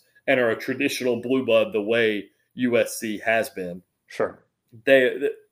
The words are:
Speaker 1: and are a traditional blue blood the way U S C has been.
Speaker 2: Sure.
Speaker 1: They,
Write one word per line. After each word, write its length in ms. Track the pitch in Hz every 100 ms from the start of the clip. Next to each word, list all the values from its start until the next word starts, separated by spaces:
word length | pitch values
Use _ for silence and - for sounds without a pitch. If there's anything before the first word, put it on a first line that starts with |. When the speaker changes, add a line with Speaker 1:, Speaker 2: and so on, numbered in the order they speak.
| _ _ -
Speaker 1:
and 120 | 135
are 120 | 120
a 40 | 107
traditional 640 | - 127 139 - 127 120
blue 260 | 123 131 117
blood 280 | 113 104
the 80 | 107
way 480 | 104 117 113 104 95 _ _
U 240 | - 123 117
S 200 | 104 -
C 200 | 113 104
has 320 | 113 113 104
been. 320 | - 90 90 - _ _
Speaker 2:
Sure. 400 | - 107 98 _ _ _ 113 -
Speaker 1:
They, 440 | 135 127 - 143 - _